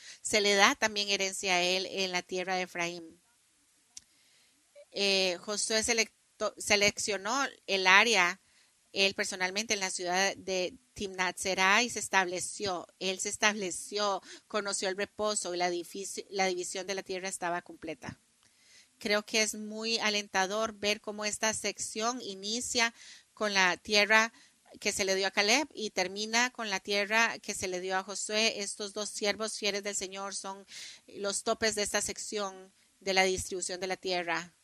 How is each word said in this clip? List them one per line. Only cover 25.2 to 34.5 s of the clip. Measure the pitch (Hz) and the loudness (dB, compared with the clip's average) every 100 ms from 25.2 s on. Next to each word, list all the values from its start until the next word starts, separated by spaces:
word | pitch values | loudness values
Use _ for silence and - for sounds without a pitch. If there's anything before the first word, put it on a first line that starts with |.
| 196 | 2
a | |
Caleb | 208 208 254 311 | 2 4 4 2
y | - 214 | -6 -6
termina | - 180 196 220 226 247 | -2 -2 -4 -2 0 0
con | 247 220 | -2 -4
la | 190 | -4
tierra | - 202 202 220 226 208 | 0 0 2 2 2 -2
que | - | -8
se | 202 190 | -6 -4
le | 180 | -4
dio | 185 190 | -2 -2
a | |
Josué. | 190 190 - 214 220 196 | -2 -8 -2 2 2 0
Estos | 202 - 208 | -6 -8 -8
dos | 214 208 | -6 -8
siervos | - 202 202 220 - | -2 -2 -2 -4 -4
fieles | 208 202 | -2 -2
del | 202 196 | -4 -6
Señor | 190 190 196 196 | -6 -8 -10 -8
son | 196 196 190 - - - - | -10 -12 -16 -16 -16 -18 -18
los | - 202 202 | -6 -4 -2
topes | - 220 220 208 | -2 0 0 0
de | |
esta | 202 208 | -2 -2
sección | - 190 - 208 196 190 190 _ _ _ | -2 -6 -8 -6 -6 -8 -20 _ _ _
de | 190 | 0
la | 190 | 4
distribución | 190 185 - 185 175 180 | 4 2 -4 -6 -6 -6
de | 185 | -6
la | 185 | -4
tierra. | 190 180 170 165 175 | -2 -2 0 -4 -4